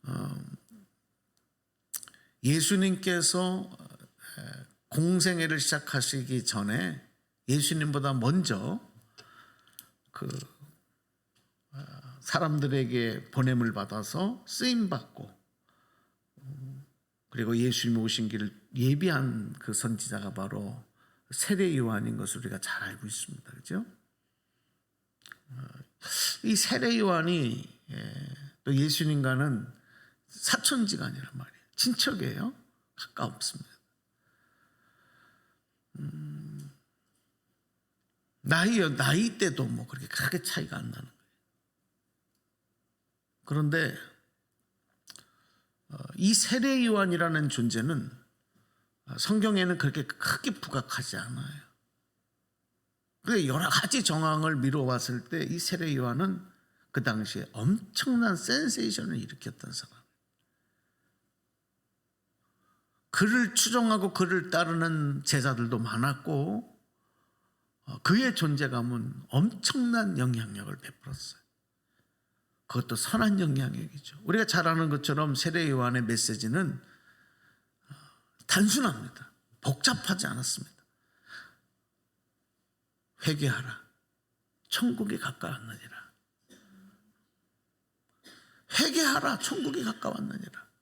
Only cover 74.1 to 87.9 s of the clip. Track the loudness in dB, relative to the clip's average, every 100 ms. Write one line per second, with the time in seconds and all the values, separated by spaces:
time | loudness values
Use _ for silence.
74.1 | -12 0 0 2 2 4 2 2 2 0
75.1 | 2 2 0 0 0 2 2 2 2 2
76.1 | 0 0 -2 0 0 0 -4 -12 -20 _
77.1 | _ _ _ _ _ _ _ _ -20 -20
78.1 | _ _ _ 0 4 4 4 0 -2 -10
79.1 | -14 -20 _ _ _ -4 2 2 0 -2
80.1 | -2 -2 -4 -6 -6 -10 _ _ _ _
81.1 | _ -20 -20 -20 _ _ _ _ _ _
82.1 | _ _ _ _ _ _ _ _ _ _
83.1 | _ -2 0 0 0 -6 -12 -18 _ _
84.1 | _ _ _ _ _ _ 0 0 0 -2
85.1 | -2 -4 -6 -8 -8 -10 -14 -16 -18 -20
86.1 | _ _ _ _ -20 _ -20 -20 _ _
87.1 | _ _ _ _ _ _ _ _